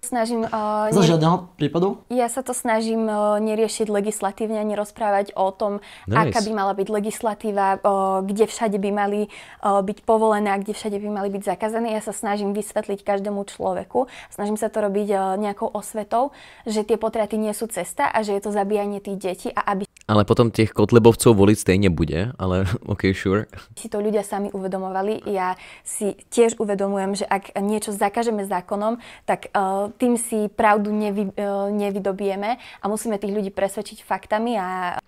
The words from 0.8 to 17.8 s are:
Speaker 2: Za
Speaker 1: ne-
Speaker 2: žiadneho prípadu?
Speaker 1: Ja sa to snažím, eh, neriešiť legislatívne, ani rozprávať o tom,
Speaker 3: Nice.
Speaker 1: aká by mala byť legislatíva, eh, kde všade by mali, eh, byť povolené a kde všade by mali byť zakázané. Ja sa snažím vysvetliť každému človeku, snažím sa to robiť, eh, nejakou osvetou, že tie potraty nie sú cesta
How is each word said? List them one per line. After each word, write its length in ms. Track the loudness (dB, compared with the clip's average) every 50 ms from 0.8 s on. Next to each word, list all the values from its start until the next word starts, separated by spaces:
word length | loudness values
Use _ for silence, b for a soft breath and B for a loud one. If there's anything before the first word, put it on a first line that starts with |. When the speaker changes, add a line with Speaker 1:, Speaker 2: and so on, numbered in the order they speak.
| 0 2
Speaker 2:
Za 80 | 4 6
Speaker 1:
ne- 60 | 6
Speaker 2:
žiadneho 420 | 6 6 4 4 4 2 2 0 -10 _
prípadu? 460 | -4 -4 -2 0 2 0 0 0 -4 -10 _
Speaker 1:
Ja 160 | -2 0 0
sa 160 | 0 -2 -6
to 80 | -6 -6
snažím, 560 | -8 -4 0 0 0 0 0 0 0 0 0
eh, 80 | 0 0 0 2 2 2 2
neriešiť 480 | 0 0 2 2 0 0 0 -2 -2
legislatívne, 720 | 0 0 0 0 0 -4 -2 -4 -4 -4 -4 -4 -4 -2 -2
ani 160 | -2 -2 -2
rozprávať 560 | -2 -4 -6 -6 -4 0 2 2 2 0 -2 -2 -2
o 160 | -2 -2 0
tom, 240 | _ -2 -2 -2 -4 B B B B B 0
Speaker 3:
Nice. 80 | 2 2
Speaker 1:
aká 240 | 2 2 2 0
by 80 | 0 0
mala 240 | -2 -2 0 -2 0
byť 140 | -2 -2 -2
legislatíva, 880 | -2 -2 -2 -4 -6 -4 -4 -4 -4 -2 -4 -4 0 0 2 2 0 2
eh, 20 | 2 0 2 2 0 0 0 0 -2
kde 180 | -2 2 2 2 2
všade 280 | 2 -2 -2 0 0 0
by 80 | -2 -2
mali, 300 | 0 0 0 0 0 -2
eh, 60 | -4 -4 B B B B B B
byť 400 | 0 2 2 2 2 0 -4 -6
povolené 480 | _ 2 4 4 6 4 4 2 2 0
a 80 | 0 -2
kde 160 | -2 -6 -8
všade 240 | -6 -6 -6 -6 -4
by 80 | -4 -4
mali 220 | -4 -4 -4 -4
byť 120 | -4 -4 -4 -4 -4
zakázané. 400 | -2 -2 -2 -2 -2 -2 -2 -2
Ja 80 | -4
sa 80 | -4 -6
snažím 380 | -8 -6 -4 -2 -2 0 0 -2
vysvetliť 480 | -2 -2 -4 -4 -4 -6 -4 -4 -6 -6 -2
každému 400 | -2 -2 -2 -2 -4 -4 -4 -6
človeku, 640 | -8 -8 -4 -4 -2 -2 -4 -6 -2 -2 -2 -2 -2 B B B B -8
snažím 240 | -6 -4 -4 -2 -2
sa 80 | -2 -2
to 140 | -2 0
robiť, 260 | -2 0 0 0 0 0
eh, 80 | 0 0 0 0 -2 -2
nejakou 320 | -2 -4 -4 -4 -6 -6
osvetou, 640 | -6 -6 -10 -8 -8 -8 -6 -2 0 0 0 0 B B B B B B B
že 160 | -4 -2 -2
tie 160 | 0 0 0 0
potraty 400 | 0 -2 0 -2 -2 0 0 -2
nie 160 | -2 -2 -2
sú 160 | -4 -6 -6
cesta 400 | -6 -6